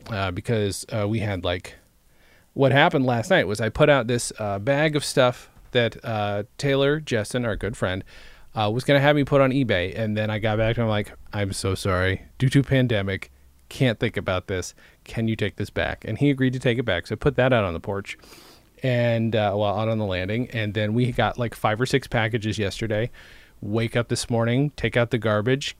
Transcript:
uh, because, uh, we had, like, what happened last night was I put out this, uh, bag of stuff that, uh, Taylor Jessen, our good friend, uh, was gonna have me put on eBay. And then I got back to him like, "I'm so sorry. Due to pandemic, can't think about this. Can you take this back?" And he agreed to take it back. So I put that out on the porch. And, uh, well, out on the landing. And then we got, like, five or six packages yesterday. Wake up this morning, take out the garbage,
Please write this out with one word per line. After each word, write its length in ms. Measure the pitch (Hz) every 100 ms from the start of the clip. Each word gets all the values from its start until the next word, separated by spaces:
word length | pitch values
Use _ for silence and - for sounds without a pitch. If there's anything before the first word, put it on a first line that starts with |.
| -
uh, 220 | 104 95
because, 540 | 90 - 113 101 92 -
uh, 160 | 113 101
we 120 | 113
had, 240 | 104 95
like, 320 | 87 92 - - _ _ _ _ _ _ _
what 180 | - 135
happened 340 | 135 156 147 127
last 240 | 117 107
night 180 | 185 92
was 140 | 104
I 80 | 110
put 200 | - 151
out 180 | 139 117
this, 260 | 120 - -
uh, 180 | 107 101
bag 380 | 107 139 160 147
of 100 | -
stuff 440 | - 127 - - - -
that, 240 | 123 117 -
uh, 400 | 123 110 104 104 107 -
Taylor 420 | 143 139 139 156
Jessen, 460 | 151 117 104 127 120
our 100 | 95
good 220 | 98 -
friend, 260 | 98 92 - - - - - -
uh, 160 | 104
was 100 | 117
gonna 160 | 135 143
have 160 | 143 147
me 80 |
put 160 | 131 143
on 100 | 131
eBay. 420 | 135 120 92 92 -
And 220 | 110 107
then 140 | 107
I 80 | 107
got 180 | 107 107
back 180 | 110 117
to 60 |
him 60 | 113
like, 240 | 104 107 - -
"I'm 220 | 107 98
so 220 | 95 98 95
sorry. 480 | 101 90 92 95 - -
Due 100 | 131
to 140 | 143
pandemic, 680 | 135 135 123 107 98 95 - - - _ -
can't 300 | - 131 107
think 180 | 117 101
about 300 | 98 92 -
this. 260 | 95 - - - _
Can 240 | - - 113
you 80 | 110
take 220 | 101 -
this 120 | 101
back?" 340 | - 78 - -
And 100 | 107
he 140 | 143
agreed 220 | 135 131
to 60 | 127
take 200 | 127 117
it 40 |
back. 220 | 120 87 -
So 80 |
I 40 | 110
put 180 | 147 135
that 180 | 127
out 100 | 120
on 100 | 98
the 60 | 82
porch. 380 | - 98 - - - - - - _ -
And, 520 | 131 120 120 117 113 107
uh, 180 | 104 101
well, 220 | 104 98
out 120 | 110
on 80 | 113
the 80 | 104
landing. 440 | 90 92 113 123
And 220 | 113 107 104
then 180 | 107
we 180 | 113 123
got, 260 | 120 107 -
like, 160 | 117 -
five 240 | 117 107
or 40 | 127
six 200 | 139 -
packages 500 | 120 110 113 107 95
yesterday. 500 | 98 - 110 107 120 - - - - -
Wake 340 | 101 110 117 120
up 120 | 117
this 220 | 120 -
morning, 420 | 117 117 123 147 -
take 200 | 113 120
out 140 | 117
the 80 | 120
garbage, 580 | 107 104 107 139 -